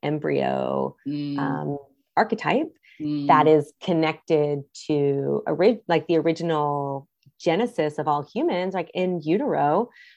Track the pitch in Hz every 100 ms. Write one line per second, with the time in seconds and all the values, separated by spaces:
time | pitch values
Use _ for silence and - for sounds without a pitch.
0 | 143 151 151 139 65 - - 67 95 -
1 | 139 147 143 143 151 151 147 143 - _
2 | _ - 214 220 190 220 320 - _ -
3 | - 147 143 156 151 156 143 - - 165
4 | 156 156 - 156 147 143 139 - - 151
5 | 143 139 139 143 - 156 196 226 - 165
6 | 160 165 160 160 170 156 147 143 139 135
7 | 143 _ _ _ - 165 240 208 151 151
8 | 151 147 147 220 330 180 185 185 175 -
9 | 185 175 151 196 277 147 147 165 240 -
10 | -